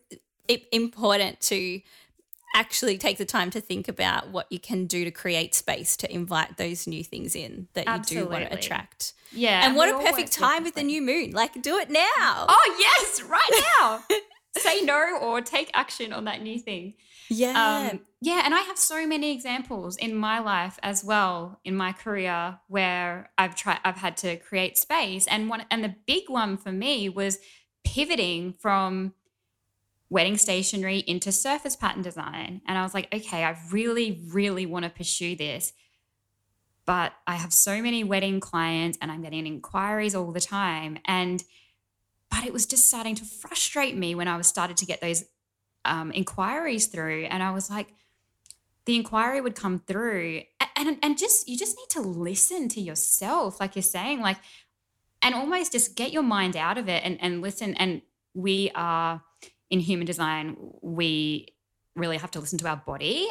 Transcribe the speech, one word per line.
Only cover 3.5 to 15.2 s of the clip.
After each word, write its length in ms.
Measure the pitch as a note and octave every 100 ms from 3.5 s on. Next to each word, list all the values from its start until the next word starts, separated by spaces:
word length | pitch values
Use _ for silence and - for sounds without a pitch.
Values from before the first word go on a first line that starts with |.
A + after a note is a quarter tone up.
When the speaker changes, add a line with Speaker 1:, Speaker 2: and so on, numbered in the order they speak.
Speaker 2:
to 100 | G#3+
think 260 | - F#3 F#3+
about 440 | F#3+ F#3 F3+ -
what 200 | F#3 -
you 80 | F3+
can 280 | - F#3+ F3+
do 180 | F3+
to 80 | E3+
create 420 | E3 F3+ E3 E3
space 420 | - - D3 F3 -
to 140 | -
invite 440 | F3 F3 D#3+ - -
those 320 | F3 F3 E3+
new 160 | D#3+
things 320 | E3 - - -
in 320 | D#3 - F3+
that 120 | F3+ -
you 300 | A3 G#3+ E3
do 100 | F3+
wanna 200 | E3+ E3+
Speaker 1:
Absolutely. 120 | F3+
Speaker 2:
attract. 540 | - - - - - - -
Speaker 1:
Yeah, 280 | A#3 A#3 F#3+
Speaker 2:
And 60 | C4
Speaker 1:
and 80 | C4+
Speaker 2:
what 100 | F4
Speaker 1:
we 60 |
Speaker 2:
a 40 | C4+
Speaker 1:
all 60 |
Speaker 2:
perfect 340 | E4+ F4 - -
Speaker 1:
work 80 | C4+
Speaker 2:
time 140 | E4
with 100 | E4
the 60 | D4+
Speaker 1:
differently. 180 | C#4+ D#4 B3+
Speaker 2:
new 120 | D#4+ B3+
moon. 40 |
Like, 280 | G3+ - B3
do 160 | C#4+ F#4+
it 100 | C4+
now. 580 | D4+ G4 C5 D#4+ - -
Speaker 1:
Oh, 280 | G#4 C5+ -
yes, 420 | G4+ D#5+ - -
right 400 | - E4 - A4+ D5+ D5
now. 220 | A#3+ A3 -
Speaker 2:
<laughs> 460 | G#4 G#4 - _ -
Speaker 1:
Say 240 | E4 G4+
no 360 | D4 D4 E4+ F4+